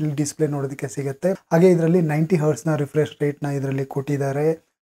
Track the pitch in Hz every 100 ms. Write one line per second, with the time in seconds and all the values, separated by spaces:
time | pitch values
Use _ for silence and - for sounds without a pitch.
0 | 151 143 147 - 151 147 139 139 139 -
1 | 139 135 180 190 - 165 185 170 165 180
2 | 160 151 160 180 151 143 160 151 143 151
3 | 147 - 147 143 147 143 135 135 135 -
4 | 135 143 139 139 156 160 _ _